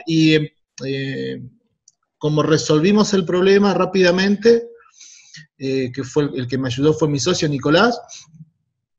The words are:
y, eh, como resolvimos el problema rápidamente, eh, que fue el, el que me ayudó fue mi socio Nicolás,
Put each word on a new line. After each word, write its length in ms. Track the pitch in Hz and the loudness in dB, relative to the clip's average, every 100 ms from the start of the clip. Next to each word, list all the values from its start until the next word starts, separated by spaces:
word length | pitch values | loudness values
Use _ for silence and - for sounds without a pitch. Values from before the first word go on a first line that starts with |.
| - | -2
y, 280 | 160 160 156 175 - _ - 135 | 2 4 2 0 -10 _ -12 -8
eh, 560 | 135 135 131 131 131 123 - _ _ _ _ _ _ | -6 -8 -8 -10 -10 -16 -20 _ _ _ _ _ _
como 260 | 151 151 | -4 -2
resolvimos 720 | 147 151 160 151 175 208 208 | 0 0 2 0 2 2 2
el 100 | 190 | 0
problema 500 | 165 180 190 202 202 | -2 0 2 4 2
rápidamente, 920 | 175 180 190 180 185 196 202 233 233 - - _ _ - - _ - - _ | 0 0 2 2 2 0 2 2 2 0 -14 _ _ -20 -20 _ -20 -20 _
eh, 340 | 135 135 127 | -6 -4 -4
que 100 | 123 | -8
fue 200 | 127 151 | -6 -4
el, 160 | 143 135 | -2 -4
el 80 | 123 | -6
que 100 | 131 | -6
me 100 | 131 | -6
ayudó 260 | 123 147 156 | 0 0 2
fue 120 | 151 | 0
mi 120 | 143 | -2
socio 280 | 175 180 160 | -2 -2 -2
Nicolás, 540 | 143 147 165 233 247 - - - - - _ _ _ _ | -2 2 4 4 0 -8 -20 -20 -20 -20 _ _ _ _